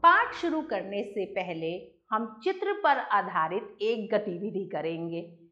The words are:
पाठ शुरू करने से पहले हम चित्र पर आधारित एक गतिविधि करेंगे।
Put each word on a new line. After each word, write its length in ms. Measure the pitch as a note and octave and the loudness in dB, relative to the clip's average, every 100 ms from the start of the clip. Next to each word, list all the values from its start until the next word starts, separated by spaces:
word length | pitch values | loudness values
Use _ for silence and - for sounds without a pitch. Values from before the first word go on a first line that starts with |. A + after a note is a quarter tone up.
पाठ 320 | E4 F#4+ A#4+ | 10 8 4
शुरू 280 | - E4+ D#4 | -2 -2 -2
करने 400 | C#4+ G#3 F#3 G3+ | -2 -4 -2 -4
से 220 | G3+ G#3 | -4 -4
पहले 680 | F#3+ G3+ F3+ E3 D#3+ F3 - _ _ | -4 -4 -4 -4 -4 -6 -10 _ _
हम 300 | A3 A3+ - | -4 -4 -4
चित्र 280 | F#4 F#4+ G4 | -4 -2 -2
पर 260 | G4+ E4 C4 | 0 2 2
आधारित 800 | - G#3 F#3 F3 D#3+ F#3 - - | 2 0 0 0 0 -2 -6 -4
एक 320 | G#3+ A#3 G3 | -2 -2 0
गतिविधि 540 | G#3+ G#3 F3 G3+ F#3 F#3 | 0 0 -6 -4 -4 -4
करेंगे। 680 | D#3 D#3 E3 E3+ E3 E3+ - - | -4 -4 -4 -6 -6 -8 -18 -20